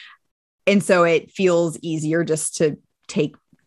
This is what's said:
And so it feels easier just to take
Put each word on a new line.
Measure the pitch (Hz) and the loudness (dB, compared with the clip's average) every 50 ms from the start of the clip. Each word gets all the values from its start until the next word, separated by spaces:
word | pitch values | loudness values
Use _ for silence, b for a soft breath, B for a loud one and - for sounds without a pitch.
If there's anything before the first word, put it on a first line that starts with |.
| B B B B _ _ _ _ _ _ _ _ _ | B B B B _ _ _ _ _ _ _ _ _
And | 185 202 202 151 | 0 2 2 2
so | - 196 175 170 | 2 2 4 4
it | 170 165 156 - - | 4 2 0 -2 -4
feels | _ - 196 180 170 170 170 165 151 - - | _ 0 0 2 4 2 2 0 -2 -6 -8
easier | 170 160 156 151 151 160 170 165 | -6 -6 -4 -2 -2 -2 -2 0
just | 151 156 156 - - - - | -2 -2 -4 -4 -8 -4 -2
to | 170 151 - - _ _ _ _ _ - | -2 -2 -2 -4 _ _ _ _ _ -8
take | - - 147 147 - _ _ _ _ _ _ | -4 -2 -2 -2 -4 _ _ _ _ _ _